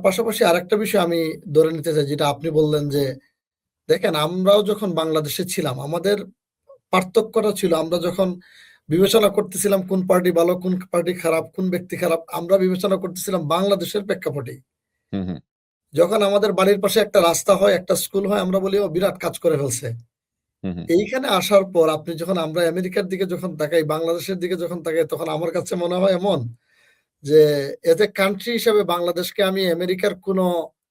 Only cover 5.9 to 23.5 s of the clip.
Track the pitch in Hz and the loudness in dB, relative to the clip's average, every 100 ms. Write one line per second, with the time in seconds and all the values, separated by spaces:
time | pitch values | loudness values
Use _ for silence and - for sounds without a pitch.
5.9 | 170 185 208 - _ _ _ _ - _ | -2 0 -2 -4 _ _ _ _ -20 _
6.9 | 185 185 220 220 226 208 196 185 160 160 | -2 2 0 0 0 0 0 0 0 0
7.9 | 175 175 180 185 180 - - - _ - | -2 -2 -2 -2 -2 -14 -20 -20 _ -2
8.9 | 160 196 226 202 208 190 - 202 196 185 | 2 4 4 2 0 -4 -4 0 0 0
9.9 | 190 185 180 180 165 170 180 185 185 - | -4 2 2 4 2 2 0 -2 -4 -2
10.9 | 175 170 180 165 160 160 - 185 180 - | -4 -2 -4 -2 -2 -4 -8 -4 -6 -8
11.9 | 165 175 165 - 160 170 190 185 180 202 | -6 -2 -2 -4 -10 0 2 2 0 -2
12.9 | 190 190 - - 185 147 170 196 196 - | -2 -4 -8 -6 -4 -2 0 0 0 -2
13.9 | 208 196 - 156 143 123 131 _ _ _ | -6 -6 -6 -4 -8 -10 -14 _ _ _
14.9 | _ _ 98 92 85 _ _ _ _ _ | _ _ -8 -6 -10 _ _ _ _ _
15.9 | 143 180 214 202 202 208 185 190 202 202 | 0 2 2 4 4 4 2 2 4 2
16.9 | 220 208 202 170 165 - 185 202 180 - | 2 2 4 4 2 2 4 4 2 0
17.9 | 175 - 196 196 202 185 190 190 196 196 | -2 -2 -2 0 0 0 0 0 0 0
18.9 | 165 190 180 170 - 175 151 139 113 123 | 0 -2 -2 -6 -2 0 0 -2 -4 -6
19.9 | 117 - _ _ _ _ _ 95 87 85 | -10 -14 _ _ _ _ _ -8 -8 0
20.9 | 170 208 254 262 190 180 202 190 175 156 | 0 0 -4 -2 -2 2 2 2 2 2
21.9 | 156 165 160 170 185 160 165 170 170 185 | 0 -6 -8 -4 -2 -2 0 0 0 -4
22.9 | 196 185 185 190 175 175 | -4 -4 -4 -4 -4 -8